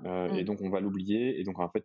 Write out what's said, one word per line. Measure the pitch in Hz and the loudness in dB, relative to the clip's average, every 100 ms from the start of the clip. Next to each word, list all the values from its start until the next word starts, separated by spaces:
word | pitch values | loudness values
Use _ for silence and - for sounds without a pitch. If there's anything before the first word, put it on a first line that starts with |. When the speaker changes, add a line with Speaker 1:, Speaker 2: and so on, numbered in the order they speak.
| 92 | -2
Speaker 1:
euh, | 92 90 | 0 0
Speaker 2:
Mm. | 95 | 0
Speaker 1:
et | |
donc | 92 104 | 0 -2
on | 95 | 0
va | 95 | 0
l'oublier, | 98 95 95 107 127 87 | 0 0 0 2 2 0
et | |
donc | 92 87 | -2 -2
en | 87 | 0
fait, | 107 | -2